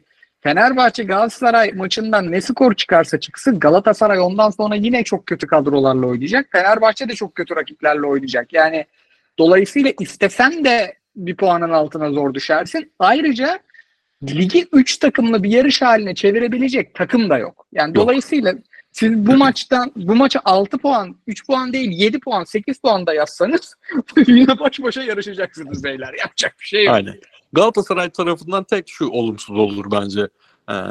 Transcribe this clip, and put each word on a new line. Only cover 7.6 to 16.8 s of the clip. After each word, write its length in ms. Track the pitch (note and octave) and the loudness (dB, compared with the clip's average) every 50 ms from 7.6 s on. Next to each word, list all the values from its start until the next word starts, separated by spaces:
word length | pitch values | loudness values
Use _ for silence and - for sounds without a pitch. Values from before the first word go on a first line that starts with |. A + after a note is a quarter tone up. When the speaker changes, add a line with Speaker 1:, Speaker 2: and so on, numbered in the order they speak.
| C#3 - D3+ - D#3 D3+ D3 D3+ C#3+ | -6 -6 -10 -2 -2 0 0 0 0
Speaker 1:
oynayacak. 480 | C#3+ C#3 C#3 C3+ C3 B2+ B2 A#2+ - E3 | -2 -2 -2 -4 -4 -4 -4 -4 -2 2
Yani 320 | D#3+ D#3 D#3+ D#3+ D#3 D3 - _ _ _ _ _ _ _ _ _ - | 2 2 2 0 -4 -8 -8 _ _ _ _ _ _ _ _ _ 2
dolayısıyla 540 | D#3+ E3 F#3 F#3 G3+ - - C#4+ C4+ C4+ - - | 4 6 6 4 4 2 0 0 0 0 0 -4
istesen 680 | F#3+ - - - G3+ F#3+ - - B3 C4+ E4+ E4 D4 | -8 -12 -4 -2 -2 -2 2 2 0 0 0 0 0
de 320 | B3+ A#3 A#3 G3 F#3 - _ _ _ _ | 0 2 0 0 -4 -8 _ _ _ _
bir 200 | G#3+ F3 F3 F3+ | -12 -10 -10 -4
puanın 340 | - G3+ F3+ F3 E3+ E3+ E3 | 0 0 2 2 2 0 0
altına 420 | E3 D#3 D3+ D3+ - D#3+ D3+ D3 | 0 0 0 0 -4 -6 -4 -4
zor 220 | C#3 D3 C#3+ C#3 C3 | -2 -2 -2 -2 -2
düşersin. 580 | C3+ - - D#3 D#3 F3 - - D#4+ D#4 - _ _ | -4 -2 -2 0 -2 -2 -4 -6 -8 -10 -10 _ _
Ayrıca 600 | F3+ F#3+ B3 D4+ D#4+ D4+ B3 A3 C4 D4+ F4+ F#4+ - _ _ - _ _ _ _ _ _ _ _ C#3 C3+ | 2 2 2 2 0 0 -2 -2 -2 -4 -4 -6 -10 _ _ -20 _ _ _ _ _ _ _ _ -10 -8
ligi 400 | C#3+ D#3 F#3 F#3 - F4 F4 - - | -2 -2 -2 2 2 0 0 4 4
üç 240 | C#4 C4 - - - | 4 4 4 0 0
takımlı 460 | - C#4+ - - A#3 A3+ A3+ G#3+ F#3+ | 0 0 0 0 0 0 0 0 0
bir 60 | G3+ | 2
yarış 320 | A3+ B3 C#4 C#4+ C4 - | 2 2 4 2 2 2
haline 340 | C#4 B3 A3+ A3 G#3 F#3+ F3+ | 4 4 4 2 2 -2 -6
çevirebilecek 800 | - - G3+ G3+ A#3 A#3+ A#3 A#3+ A#3+ C4 C4 B3 B3 | 0 0 2 2 2 0 -2 -2 -2 -2 -2 -2 -4